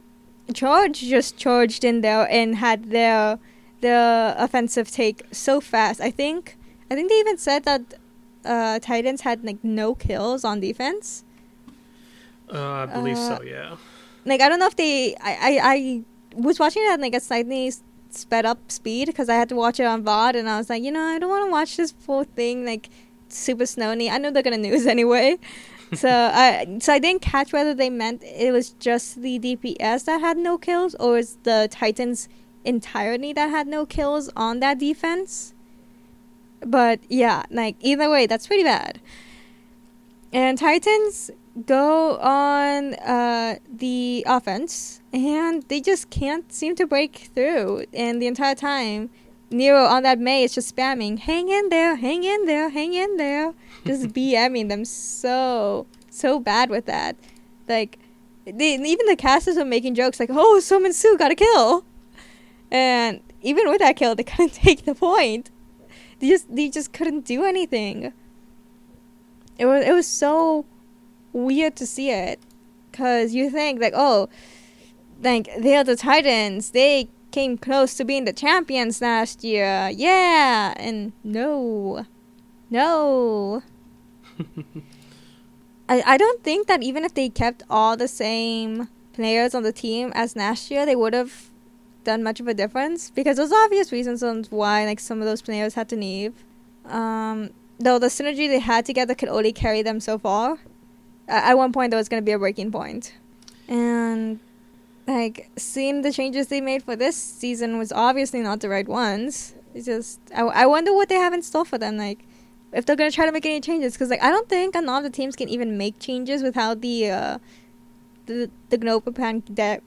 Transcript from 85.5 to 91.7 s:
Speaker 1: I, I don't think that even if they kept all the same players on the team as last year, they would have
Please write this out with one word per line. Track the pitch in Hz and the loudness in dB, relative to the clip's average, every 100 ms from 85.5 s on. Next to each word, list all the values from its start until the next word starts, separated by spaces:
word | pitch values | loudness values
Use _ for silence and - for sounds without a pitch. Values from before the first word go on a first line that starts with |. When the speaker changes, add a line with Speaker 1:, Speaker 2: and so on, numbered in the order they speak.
| _ _ _ - | _ _ _ 0
Speaker 1:
I, | 247 | 2
I | 240 269 | 6 6
don't | 427 480 | 6 2
think | - 349 415 | -2 -2 2
that | 359 | 0
even | 247 269 | 0 -4
if | 320 | -4
they | - 262 | -2 -4
kept | - 233 240 - | -2 -2 -4 -2
all | 214 220 226 | 2 2 2
the | 254 | -4
same | - 220 226 233 226 220 220 233 _ _ | -4 -4 -2 -4 -4 -6 -6 -10 _ _
players | - 220 226 240 | -6 0 2 0
on | 254 | 0
the | 220 | -4
team | 220 233 226 247 | -4 -6 -6 -4
as | - 233 220 | -4 -4 -2
last | 202 226 - | -4 -4 -4
year, | 277 294 | -2 0
they | 254 | 2
would | 220 | 2
have | 240 247 - - _ _ | 0 -4 -8 -20 _ _